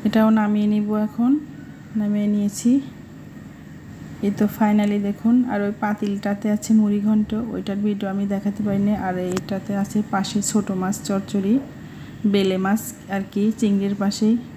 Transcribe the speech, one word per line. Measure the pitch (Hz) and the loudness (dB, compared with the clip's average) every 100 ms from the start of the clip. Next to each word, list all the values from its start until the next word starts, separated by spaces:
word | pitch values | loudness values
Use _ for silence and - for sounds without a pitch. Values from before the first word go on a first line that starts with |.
এটাও | 214 220 220 | 2 4 4
নামিয়ে | 220 208 208 208 | 4 2 2 2
নিব | 214 208 | 0 0
এখন, | 214 214 - 240 294 - - - - - 220 | 0 -2 0 2 2 0 -14 -16 -18 -8 -2
নামিয়ে | 208 208 208 | 0 0 2
নিয়েছি। | 208 202 - 233 269 - - - - - - - - - - - - - - | 2 0 0 4 4 2 -14 -18 -18 -18 -16 -18 -18 -18 -18 -16 -16 -14 -2
এই | 202 202 | -2 2
তো | 208 - | 0 2
finally | 214 208 208 208 | 2 4 2 0
দেখুন। | 202 208 226 247 247 | -2 0 4 4 4
আর | 208 | 0
ওই | 202 214 | -2 -2
পাতিলটাতে | 214 208 208 196 202 202 214 | -2 -2 -2 -2 -2 -2 0
আছে | 208 - | -2 4
মুড়ি | 220 208 208 | 4 6 2
ঘন্ট, | 208 214 208 | 2 2 2
ওইটার | 214 226 185 190 196 | -2 -4 -6 -4 -2
ভিডিও | 208 202 196 | 0 0 -2
আমি | 196 202 | -2 -2
দেখাতে | 196 202 202 | 0 -2 -2
পারিনি। | 208 202 202 208 | 0 2 2 0
আর | 190 180 | -2 -2
এইটাতে | 180 185 - 196 - 202 | -2 -4 -4 -6 -4 -4
আছে | 202 214 208 | 0 -2 0
পাশে | 196 190 202 | -2 0 -2
ছোট | 202 214 202 | 0 0 0
মাছ | 190 185 202 | -2 -2 -4
চচ্চড়ি, | - 196 196 202 196 254 - - - - - - 214 | -2 -4 -2 -2 2 0 0 -14 -16 -16 -16 -2 2
বেলে | 202 190 185 | 4 4 2
মাছ | 190 214 - - - | 2 0 -2 -12 -6
আর | 196 196 | -4 -2
কি, | 202 208 214 | 0 0 2
চিংড়ির | 214 202 196 202 | 2 2 0 0
পাশেই। | 196 - 214 233 - | -2 2 2 2 -2